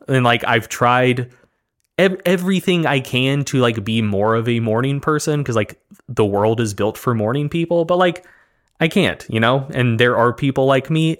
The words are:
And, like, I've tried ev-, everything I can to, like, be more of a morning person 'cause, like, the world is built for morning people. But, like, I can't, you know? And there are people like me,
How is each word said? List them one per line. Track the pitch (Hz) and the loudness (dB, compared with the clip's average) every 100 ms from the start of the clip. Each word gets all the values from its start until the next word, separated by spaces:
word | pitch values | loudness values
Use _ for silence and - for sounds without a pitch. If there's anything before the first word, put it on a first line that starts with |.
| - | -2
And, | 131 | 2
like, | 123 117 - | 2 2 2
I've | 117 - | 0 -2
tried | - 120 123 127 123 120 - _ _ _ _ _ - | 0 2 4 2 0 -6 -14 _ _ _ _ _ 0
ev-, | 185 185 | 0 0
everything | 175 185 185 185 190 175 147 | -2 0 0 0 0 0 0
I | 139 | -2
can | - 127 131 143 | -2 -2 0 0
to, | 131 135 | 0 2
like, | 120 110 | 2 0
be | 104 113 | -2 -2
more | 107 101 107 | 0 0 2
of | 113 117 | 0 0
a | 117 | -2
morning | 113 110 135 139 | 0 0 -2 -2
person | 156 151 160 147 | -2 -2 0 -2
'cause, | 131 | 0
like, | 110 104 - _ - - | -2 -2 -8 _ -20 -6
the | 113 | 0
world | 104 101 107 113 | 0 2 0 0
is | 110 | -2
built | 98 104 - | -2 -4 -2
for | 127 | -2
morning | 117 107 139 147 | -2 -2 -2 -4
people. | 170 165 175 | -4 -2 0
But, | 165 180 | 0 2
like, | 180 175 - _ _ _ _ - | 0 -2 -12 _ _ _ _ -4
I | 160 | 0
can't, | 202 117 - - | 2 0 -2 -4
you | 113 | 0
know? | 117 139 139 | 2 0 -2
And | 135 123 113 | -2 0 2
there | 123 113 | 2 4
are | 120 | 0
people | 117 139 131 135 | 0 -2 0 2
like | 135 - | 2 0
me, | 160 160 | 0 0